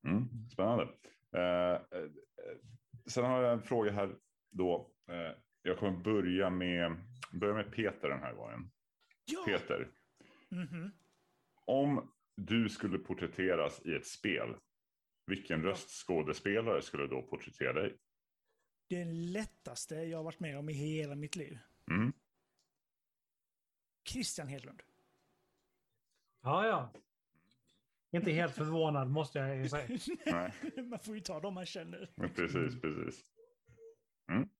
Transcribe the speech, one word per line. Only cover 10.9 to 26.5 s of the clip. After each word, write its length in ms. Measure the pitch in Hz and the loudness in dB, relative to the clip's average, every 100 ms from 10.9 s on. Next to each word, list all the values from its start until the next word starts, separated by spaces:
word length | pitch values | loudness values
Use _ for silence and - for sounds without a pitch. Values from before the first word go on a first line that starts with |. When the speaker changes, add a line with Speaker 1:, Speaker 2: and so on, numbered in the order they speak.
| - _ _ _ _ _ _ - | -12 _ _ _ _ _ _ 0
Speaker 1:
Om 460 | 131 143 139 - _ _ - | 4 4 2 -2 _ _ -10
du 320 | 92 113 110 | 2 4 4
skulle 300 | - 104 92 | 2 0 0
porträtteras 840 | - 92 85 - 92 85 73 - - | 0 -2 -2 2 4 4 2 0 -2
i 100 | 73 | -2
ett 120 | - | -4
spel, 480 | - 107 76 57 58 _ _ _ _ _ _ - | -4 0 0 0 -6 _ _ _ _ _ _ -6
vilken 380 | 95 - 82 | -6 0 2
röstskådespelare 1200 | 85 92 - - - 85 76 78 101 104 113 82 | 2 0 -6 -12 0 2 2 -2 2 2 4 0
skulle 260 | - 76 71 | 0 -4 -2
då 140 | 67 | -2
porträttera 520 | 64 71 - - 65 | -4 -8 -10 -2 0
dig? 240 | 67 104 - _ _ _ _ _ _ _ _ _ | 2 0 -4 _ _ _ _ _ _ _ _ _
Speaker 2:
Det 160 | 180 170 | -4 -2
lättaste 880 | 165 175 190 214 _ - 120 - 156 | -2 -2 -4 -6 _ -12 -10 -8 -6
jag 220 | 165 160 | -4 -4
har 60 | |
varit 160 | 160 160 | -6 -6
med 180 | 165 143 | -6 -4
om 120 | 147 | -4
i 40 | |
hela 420 | 147 147 156 147 143 | -2 -2 0 -2 -4
mitt 200 | 147 180 | -6 -6
liv. 240 | 139 120 - _ - | -8 -12 -18 _ 0
Speaker 1:
Mm. 220 | 85 117 - _ _ _ _ _ _ _ _ _ _ _ _ _ _ _ _ _ _ - | 2 2 0 _ _ _ _ _ _ _ _ _ _ _ _ _ _ _ _ _ _ -10
Speaker 2:
Christian 380 | 254 220 - 143 | -4 -4 -4 -6
Hedlund. 360 | 139 - - - _ _ _ _ _ _ _ _ _ _ _ _ _ _ _ | -8 -12 -18 -20 _ _ _ _ _ _ _ _ _ _ _ _ _ _ _
Speaker 3:
Ja, 240 | 123 | 0